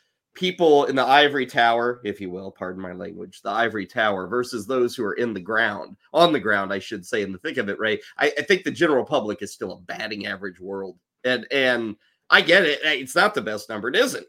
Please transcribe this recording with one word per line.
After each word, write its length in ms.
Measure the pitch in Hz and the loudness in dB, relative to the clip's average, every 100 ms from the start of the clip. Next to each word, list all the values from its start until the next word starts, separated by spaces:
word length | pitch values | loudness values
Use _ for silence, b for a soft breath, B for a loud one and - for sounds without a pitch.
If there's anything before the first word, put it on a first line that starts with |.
| b b _ | b b _
people 500 | - 185 180 165 143 131 | -6 -4 2 6 6 4
in 100 | 135 | 2
the 60 | |
ivory 440 | 123 143 143 139 127 | 6 6 6 2 -2
tower, 540 | 143 117 117 120 120 | 2 4 4 0 -2
if 160 | 104 95 | -6 -6
you 80 | 92 | -8
will, 220 | 90 95 | -10 -12
pardon 320 | - 92 92 | -10 -8 -8
my 100 | 92 | -10
language, 480 | 90 90 92 92 - | -10 -12 -14 -16 -12
the 100 | 101 | -6
ivory 360 | 107 117 107 98 | -2 -2 -2 -6
tower 400 | 123 107 98 90 | -2 0 0 -2
versus 400 | 123 123 117 104 | -4 -4 -6 -2
those 280 | 131 120 | 0 0
who 100 | 123 | -2
are 100 | 101 | -4
in 180 | 98 117 | -2 -2
the 80 | 101 | -4
ground, 560 | 90 110 113 98 - 98 _ | -4 0 0 -2 -12 -18 _
on 200 | 160 170 | 4 4
the 80 | 143 | 4
ground, 320 | 104 101 95 | 2 0 0
I 60 | 98 | -4
should 280 | - 104 90 | -6 -12 -6
say, 160 | 110 | -4
in 100 | 98 | -4
the 60 | 92 | -6
thick 180 | 160 127 | -6 -4
of 120 | 101 | -4
it, 100 | 98 | -2
Ray. 220 | 110 104 B B | -2 -2 B B
I, 140 | 147 147 | -2 0
I 60 | |
think 220 | 147 190 | 0 0
the 60 | 143 | -2
general 340 | 113 165 131 | 0 2 2
public 360 | 113 139 107 101 | 2 -2 -2 -6
is 100 | 101 | -10
still 200 | - 98 | -10 -10
a 80 | 90 | -10
batting 460 | 87 98 107 104 101 | -12 -10 -8 -8 -8
average 320 | 95 98 90 | -8 -10 -12
world. 400 | 92 98 95 - _ _ | -10 -10 -10 -14 _ _
And, 240 | 127 123 110 | -2 -2 -2
and 440 | 139 131 120 113 101 _ _ - | 0 2 2 -2 -8 _ _ 4
I 100 | 190 | 4
get 240 | 156 185 | 6 6
it. 160 | 160 139 | 6 2
It's 320 | 156 139 131 | 0 -2 -2
not 180 | 175 202 | 2 2
the 80 | 139 | 2
best 280 | 107 107 - | -4 -6 -8
number. 200 | 107 117 | -8 -2
It 80 | 185 | 0
isn't. 300 | 269 - | 0 -2